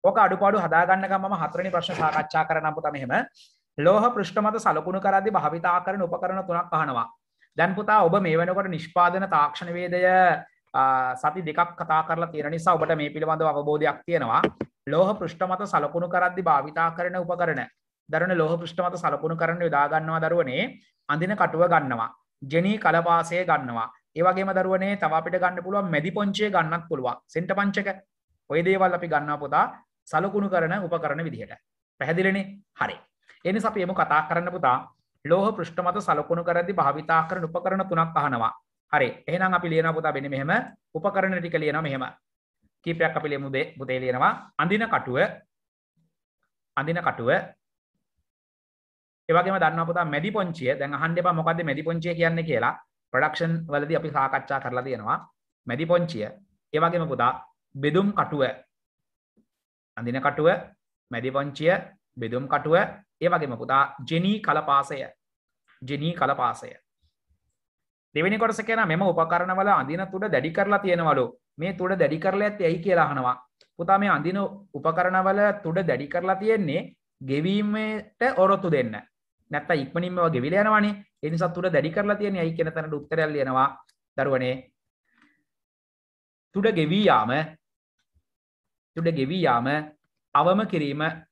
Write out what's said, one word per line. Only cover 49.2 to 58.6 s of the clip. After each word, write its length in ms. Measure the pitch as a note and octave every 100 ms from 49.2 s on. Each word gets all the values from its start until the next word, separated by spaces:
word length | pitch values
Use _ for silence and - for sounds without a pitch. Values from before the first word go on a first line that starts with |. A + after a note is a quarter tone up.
| -
ඒ 40 |
වගේම 260 | E3 F#3 F#3+
දන්නවා 260 | D#3+ D#3+ E3
පුතා 200 | F3 E3
මැදි 260 | D3 E3
පොංචිය. 400 | G#3+ F3+ D#3+ B2+ C#3
දැන් 180 | C#3
අහන්න 240 | C#3 D#3+ E3+
එපා 160 | F3
මොකද්ද 260 | E3 D#3+ E3+
මැදි 200 | D#3+ C3+
පොංචිය 320 | D#3+ E3 E3+ E3
කියන්නේ 280 | E3 E3
කියලා. 300 | D#3+ A#2+ A#2+ - _ _ _
ප්‍රොඩක්ෂන් 400 | B2+ D3+ - E3 E3 E3
වලදී 300 | C#3+ D3 D#3+
අපි 120 | D#3+
සාකච්ඡා 480 | C3+ C3+ C3+ - C#3
කරලා 220 | B2 B2
තියෙනවා. 340 | C3 A#2+ G#2+ D3 - _ _ _ A#2+
මැදි 180 | B2 D#3+
පොංචිය. 380 | F3 E3 G#2+ G#2 - _ _ _
ඒ 60 | D3+
වගේම 280 | E3 F3 D#3
පුතා 240 | B2 B2 - - _ _ C3+
බෙදුම් 380 | C#3+ E3 G3+
කටුව. 300 | G3+ C#3+ D3 B2+ -